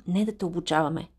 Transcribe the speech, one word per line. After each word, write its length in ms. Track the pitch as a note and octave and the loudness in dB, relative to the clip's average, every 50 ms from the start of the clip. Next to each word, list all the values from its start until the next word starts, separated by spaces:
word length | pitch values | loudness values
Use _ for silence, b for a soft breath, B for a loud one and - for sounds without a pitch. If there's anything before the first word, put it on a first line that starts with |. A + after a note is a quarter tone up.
| - | -2
не 180 | F#3 F3 G3 G#3+ | -2 0 0 0
да 120 | A3 A3 | 0 -2
те 80 | - G3 | -4 -4
обучаваме. 640 | E3+ E3+ F3 E3+ - D#3+ D#3 D#3+ C#3+ D#3+ D#3+ E3 - - | -4 -2 -4 -2 0 2 2 2 2 0 -2 -6 -10 -16